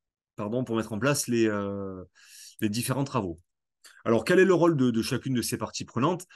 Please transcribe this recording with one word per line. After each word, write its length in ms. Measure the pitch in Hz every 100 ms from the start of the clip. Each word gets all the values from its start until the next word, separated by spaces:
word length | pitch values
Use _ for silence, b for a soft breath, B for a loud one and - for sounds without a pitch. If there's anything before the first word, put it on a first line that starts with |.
| _ _ _ -
pardon, 280 | 104 123
pour 120 | 123 113
mettre 180 | 107
en 60 | 107
place 280 | 139 139 -
les, 200 | 117 113
euh, 560 | 104 101 101 98 92 90 _ B B B B
les 80 | 107
différents 340 | 110 117 131
travaux. 360 | 135 123 95 80 _ _ _ _ - B 113
Alors, 180 | 113
quel 160 | - 180
est 60 | 185
le 80 |
rôle 240 | 170 170 151
de, 140 | 127
de 100 | 113
chacune 320 | 107 123 135
de 80 | 123
ces 160 | - 110
parties 280 | 107 - 101
prenantes ? 400 | 120 147 180 -